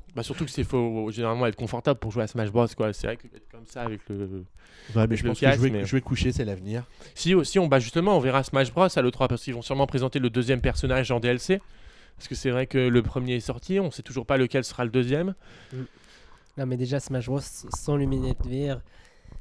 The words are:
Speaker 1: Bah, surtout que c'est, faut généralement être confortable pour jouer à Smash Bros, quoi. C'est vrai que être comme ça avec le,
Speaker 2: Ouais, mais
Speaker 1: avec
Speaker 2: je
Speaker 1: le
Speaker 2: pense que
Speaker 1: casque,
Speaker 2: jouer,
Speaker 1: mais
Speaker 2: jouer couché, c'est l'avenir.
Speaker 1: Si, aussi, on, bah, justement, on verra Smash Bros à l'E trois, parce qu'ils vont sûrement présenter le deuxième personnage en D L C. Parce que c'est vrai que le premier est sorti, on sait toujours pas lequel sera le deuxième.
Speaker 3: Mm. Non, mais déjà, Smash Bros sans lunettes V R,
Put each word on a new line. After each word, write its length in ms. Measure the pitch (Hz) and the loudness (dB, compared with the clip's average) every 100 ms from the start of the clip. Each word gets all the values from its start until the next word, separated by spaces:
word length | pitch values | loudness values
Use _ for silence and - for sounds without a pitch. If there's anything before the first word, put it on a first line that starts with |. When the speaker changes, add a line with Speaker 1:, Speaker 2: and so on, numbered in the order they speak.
| - 120 | -10 -10
Speaker 1:
Bah, 60 | |
surtout 240 | 113 139 147 | -8 -6 -6
que 60 | |
c'est, 120 | - | -4
faut 460 | 127 131 117 113 110 | -2 0 0 -2 -4
généralement 380 | 107 117 120 120 | -2 -2 2 0
être 80 | 107 | 0
confortable 440 | 117 120 151 135 | -4 -2 0 0
pour 120 | 110 | -2
jouer 120 | 120 | -4
à 40 | 110 | -4
Smash 240 | 117 107 | -2 0
Bros, 160 | 110 117 - | 2 2 2
quoi. 160 | 107 | -2
C'est 140 | 101 110 | -2 -6
vrai 100 | 117 | -8
que 80 | - | -12
être 240 | - - | -20 -20
comme 140 | 117 113 | -20 -16
ça 160 | 127 | -10
avec 200 | 117 104 - | -8 -8 -8
le, 100 | 101 | -8
Speaker 2:
Ouais, 800 | 98 95 90 - - - - 107 | -8 -8 -12 -20 -20 -20 -4 2
mais 60 | |
Speaker 1:
avec 160 | 110 113 | 2 2
Speaker 2:
je 60 | |
Speaker 1:
le 60 | 117 | -2
Speaker 2:
pense 80 | 113 | 2
que 60 | 135 | 4
Speaker 1:
casque, 140 | 139 | 4
Speaker 2:
jouer, 120 | 131 | 4
Speaker 1:
mais 140 | 110 95 | 2 0
Speaker 2:
jouer 160 | 131 | -2
couché, 300 | - 123 127 | -2 0 0
c'est 140 | 135 110 | 0 -4
l'avenir. 380 | 95 95 113 120 - - - | -6 -6 -8 -8 -16 -18 -4
Speaker 1:
Si, 180 | 160 | 2
aussi, 240 | 185 139 196 | 4 4 2
on, 100 | 170 | 4
bah, 120 | 135 | 4
justement, 360 | 113 165 190 190 | 2 0 4 4
on 40 | |
verra 240 | 131 131 | 4 2
Smash 280 | 131 139 127 | 2 2 2
Bros 140 | 165 185 - | 4 2 4
à 60 | |
l'E 100 | 127 | 2
trois, 160 | - 127 | 2 0
parce 160 | 120 | 0
qu'ils 120 | - 120 | -4 -8
vont 80 | |
sûrement 240 | 113 139 139 | -4 0 0
présenter 320 | 135 131 139 | 0 0 0
le 100 | 127 | 0
deuxième 320 | 117 120 127 | 2 2 2
personnage 480 | 131 117 131 131 123 | 0 0 0 0 2
en 100 | 120 | 0
D 80 | 120 | 2
L 120 | 123 | 0
C. 200 | - 190 - - - - - - | 2 0 -2 -20 -20 -20 -20 -20
Parce 100 | - | -10
que 80 | 123 | -4
c'est 160 | 135 | 0
vrai 160 | 123 127 | 0 2
que 100 | 135 | 2
le 240 | 127 123 | 6 6
premier 340 | 110 131 127 123 | 4 0 -2 -2
est 40 | |
sorti, 400 | 110 120 - 190 | -4 -6 -2 -2
on 100 | 185 | -2
sait 140 | - | -4
toujours 240 | - 123 113 | -8 -6 0
pas 100 | 139 | 2
lequel 260 | 127 135 | 4 2
sera 220 | 120 - 120 | -2 -2 0
le 60 | |
deuxième. 420 | 123 123 143 185 190 - - - | 2 2 0 0 -6 -12 -20 -14
Speaker 3:
Mm. 40 | 127 127 - - - - - _ - | -12 -12 -14 -20 -20 -20 -20 _ -6
Non, 60 | 127 | -4
mais 100 | 127 | -2
déjà, 220 | 123 139 | -2 -2
Smash 260 | - 131 120 | -2 -4 -2
Bros 140 | 139 | -4
sans 540 | 127 - - - - 143 | -6 -12 -10 -6 0 0
lunettes 500 | 139 131 127 127 123 | 2 0 0 -2 -2
V 260 | 127 143 | -2 -2
R, 80 | 131 - - - _ - - | -4 -10 -20 -20 _ -18 -12